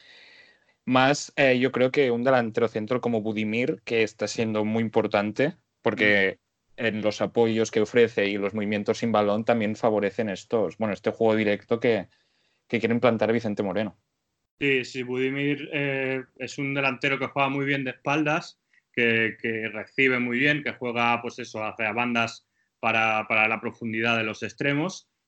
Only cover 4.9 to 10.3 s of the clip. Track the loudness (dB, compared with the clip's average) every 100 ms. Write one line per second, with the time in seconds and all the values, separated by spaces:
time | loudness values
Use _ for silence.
4.9 | 0 2 2 0 0 -2 -2 _ _ -4
5.9 | 2 4 4 2 -2 _ _ _ -6 -4
6.9 | -2 -2 -2 -2 2 2 2 0 0 2
7.9 | 4 4 4 0 0 -2 -2 -2 -2 -2
8.9 | -2 0 2 2 2 0 0 0 0 0
9.9 | 2 0 -2 -4